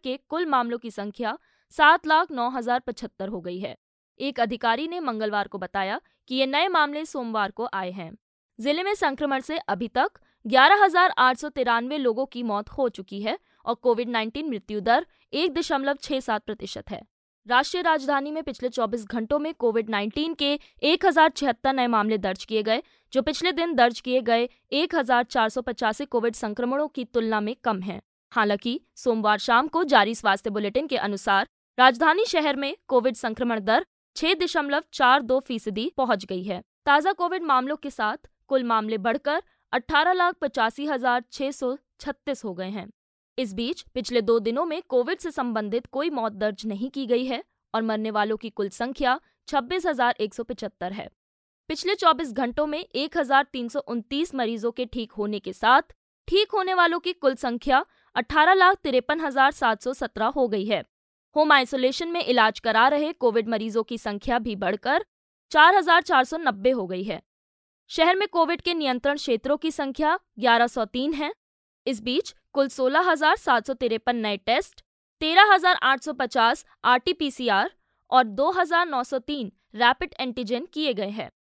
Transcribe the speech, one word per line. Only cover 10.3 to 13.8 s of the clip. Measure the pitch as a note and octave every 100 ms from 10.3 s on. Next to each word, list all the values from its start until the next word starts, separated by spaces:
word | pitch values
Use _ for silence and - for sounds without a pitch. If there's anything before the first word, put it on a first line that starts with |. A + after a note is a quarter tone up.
| _
ग्यारह | A3 B3+ C#4+ G4+
हजार | G4 E4+ F#4 -
आठ | B3+ B3+
सौ | D4+
तिरानवे | C#4+ B3 A#3 B3 D4
लोगों | B3 A3 C4+
की | A#3+
मौत | A#3 G3+ G#3
हो | - B3+
चुकी | - F#3 G3
है | G#3+ F4 _ _
और | -
कोविड | A#3+